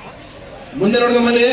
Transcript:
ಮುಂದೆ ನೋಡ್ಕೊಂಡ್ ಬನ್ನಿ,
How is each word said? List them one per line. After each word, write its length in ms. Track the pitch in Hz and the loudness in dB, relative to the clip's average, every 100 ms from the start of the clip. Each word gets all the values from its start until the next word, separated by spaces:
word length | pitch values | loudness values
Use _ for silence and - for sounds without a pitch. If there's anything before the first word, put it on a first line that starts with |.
| - - - - - - - 135 | -18 -20 -20 -20 -18 -18 -14 -2
ಮುಂದೆ 180 | 196 240 | 0 2
ನೋಡ್ಕೊಂಡ್ 240 | 240 240 233 | 2 2 2
ಬನ್ನಿ, 200 | 240 240 | 4 2